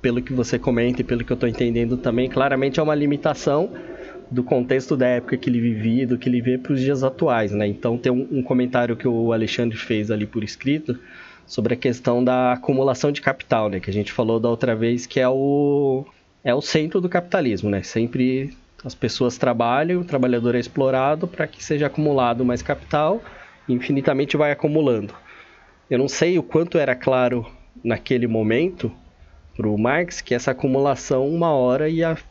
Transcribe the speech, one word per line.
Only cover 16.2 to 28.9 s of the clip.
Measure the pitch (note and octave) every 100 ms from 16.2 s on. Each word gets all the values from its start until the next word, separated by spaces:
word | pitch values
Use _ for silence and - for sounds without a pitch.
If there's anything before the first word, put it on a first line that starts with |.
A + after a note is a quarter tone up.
| _ _
é | C3+
o | B2
centro | - E3 D#3 F#3+
do | F3+
capitalismo, | F3 F3 - C#3 G2+ G#2
né? | G2+
Sempre | F2+ A#2 A#2 C3 B2+ B2+ C#3 - _ _
as | C3
pessoas | - A#2+ - B2 A#2+
trabalham, | B2+ A#2 A#2+ B2+ D#3+ F3+
o |
trabalhador | F3 C#3 B2+ A#2+ A#2+
é | B2
explorado | A#2+ - C3+ C3 C3+ D#3 F3
pra | - D#3
que | -
seja | - A#2+ D3
acumulado | C#3+ D3+ C#3 B2 A#2+
mais | B2+ A#2+
capital, | - C#3+ - D3+ D#3 G#3+ - - - - -
e |
infinitamente | B2 - C#3 C3+ C3+ C#3+ D3+
vai | D3+
acumulando. | C#3 D#3 D3+ C#3+ A#2 G#2 - - - - - - _ _
Eu | C#3
não | C3+
sei | - E3 F3+
o |
quanto | - D#3+ E3+ E3+
era | C#3
claro | B2+ - B2+ B2 B2 A2+ - - -
naquele | A2+ A2 - C3 A#2+
momento | A2 A2 D3 F3 F3+ A#2